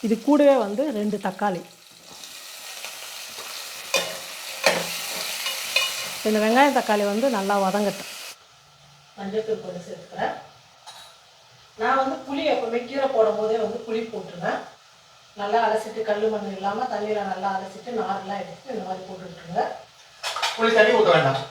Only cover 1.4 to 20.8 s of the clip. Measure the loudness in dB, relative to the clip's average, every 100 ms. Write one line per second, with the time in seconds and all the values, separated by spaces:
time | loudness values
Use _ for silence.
1.4 | -2 -2 -8 -20 -20 -20 -20 -18 -16 -16
2.4 | -16 -14 -14 -12 -12 -12 -12 -12 -12 -12
3.4 | -10 -10 -10 -12 -2 -2 -2 -6 -10 -12
4.4 | -10 0 2 2 -2 -4 -6 -6 -6 -4
5.4 | -4 -4 -2 0 0 -2 -6 -4 0 2
6.4 | 4 6 6 4 2 2 2 2 2 2
7.4 | 2 2 2 2 0 -2 -10 -12 -14 -16
8.4 | -20 -20 -20 -20 -20 -20 -20 -10 -4 -2
9.4 | -2 -4 -4 -10 -10 -14 -12 -4 -4 -4
10.4 | -12 -20 -20 -20 -20 -18 -20 -20 -20 -20
11.4 | -20 -20 -20 -2 2 4 4 0 -4 0
12.4 | 2 2 0 -2 -2 0 2 4 4 4
13.4 | 2 2 0 -4 -4 -4 -2 -8 -10 -6
14.4 | -4 -4 -6 -20 -20 -20 -20 -20 -20 -8
15.4 | 0 2 4 2 -2 -4 -2 2 2 0
16.4 | -4 -4 -4 -2 -2 -2 -2 -2 -2 -2
17.4 | -2 -2 -6 -12 -6 -4 -2 -4 -4 -6
18.4 | -6 -12 -8 -8 -6 -8 -8 -12 -12 -14
19.4 | -4 -2 -2 -4 -14 -20 -20 -10 -8 -2
20.4 | -2 2 4 6